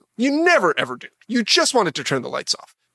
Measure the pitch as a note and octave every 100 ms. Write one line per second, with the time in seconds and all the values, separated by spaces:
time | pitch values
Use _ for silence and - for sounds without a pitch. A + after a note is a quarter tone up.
0 | _ - C4 C#4+ F4 D#4+ F3+ C3 B2+ B2
1 | - _ - A#3+ G#3 - D4+ B3+ F3+ D3
2 | B2+ C3+ B2+ C3 - - - _ _